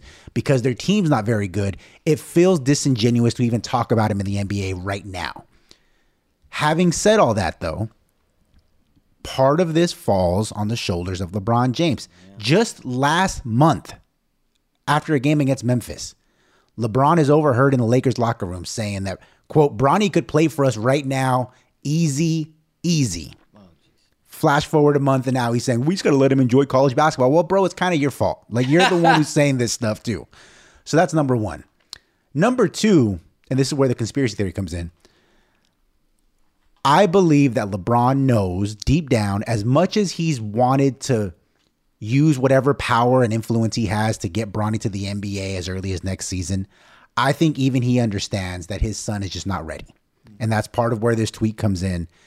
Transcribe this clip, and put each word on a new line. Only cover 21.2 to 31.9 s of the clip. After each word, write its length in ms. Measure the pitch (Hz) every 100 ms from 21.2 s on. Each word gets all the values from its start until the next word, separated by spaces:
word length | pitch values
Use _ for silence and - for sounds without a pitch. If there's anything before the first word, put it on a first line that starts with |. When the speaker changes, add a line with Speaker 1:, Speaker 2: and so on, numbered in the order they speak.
| 131 127 123 _ _ _
Speaker 1:
easy, 720 | 139 156 160 135 165 160 156 _ _ _
easy." 500 | 170 165 123 85 76 - _ -
Speaker 2:
Oh, 40 |
jeez. 460 | 95 _ _ _ _ _ _
Speaker 1:
Flash 380 | - 160 143 -
forward 300 | 160 147 143
a 40 |
month 280 | 139 135 131
and 60 |
now 180 | 127 120
he's 120 | 120 123
saying, 200 | 117 143
"We 100 | 190
just 80 |
gotta 120 | 175 139
let 160 | 135
him 80 | 135
enjoy 260 | 127 131 139
college 300 | 131 139 123
basketball." 360 | 156 - 127
Well, 120 | 156
bro, 220 | 165 196 180
it's 80 |
kinda 240 | - 185 165
your 140 | 139
fault. 340 | - 95 - -
Like, 180 | 117 127
you're 180 | 165 254
the 80 | 175
one 180 | 170 -
who's 120 | 147
Speaker 2:
<laughs> 0 |
Speaker 1:
saying 300 | 156 143 131
this 160 | 117
stuff 280 | - 113 107
too. 260 | - 90 - - - _ _ _ -
So 100 | 151
that's 180 | 180
number 220 | 156 139 123
one. 300 | 107 76 - _ _